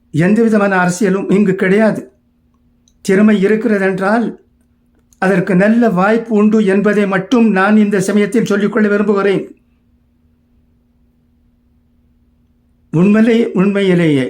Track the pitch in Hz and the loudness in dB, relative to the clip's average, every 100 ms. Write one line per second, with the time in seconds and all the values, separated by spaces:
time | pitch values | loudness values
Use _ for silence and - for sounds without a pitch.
0 | _ 147 175 220 226 214 202 185 180 175 | _ -2 0 2 2 2 0 0 -2 -2
1 | 202 196 - 190 196 185 190 202 220 - | -2 -2 -2 0 0 0 0 0 0 -2
2 | - _ _ _ _ _ _ _ _ _ | -10 _ _ _ _ _ _ _ _ _
3 | - 190 214 208 190 220 233 208 190 190 | -2 2 2 2 0 0 -2 -2 -2 -2
4 | 190 226 214 - _ _ _ _ _ _ | -2 -2 -4 -8 _ _ _ _ _ _
5 | _ _ 190 190 185 180 208 233 233 180 | _ _ -2 0 0 2 2 2 0 0
6 | 196 226 226 214 214 220 196 196 202 208 | 0 0 -2 0 2 2 0 0 0 0
7 | 202 190 190 240 226 190 196 214 208 208 | -2 -4 -2 0 2 0 2 2 2 0
8 | 185 208 202 226 175 202 208 220 208 202 | 0 0 0 -2 -2 -2 -2 -2 0 0
9 | 208 202 202 185 - - _ _ _ _ | 0 -2 0 -2 -6 -16 _ _ _ _
10 | _ _ _ _ _ _ _ _ _ _ | _ _ _ _ _ _ _ _ _ _
11 | _ _ _ _ _ _ _ _ _ _ | _ _ _ _ _ _ _ _ _ _
12 | _ _ _ _ _ _ _ _ _ 151 | _ _ _ _ _ _ _ _ _ 0
13 | 196 214 226 233 226 - 196 202 196 175 | 2 4 2 2 0 0 0 0 0 0
14 | 165 139 | 2 0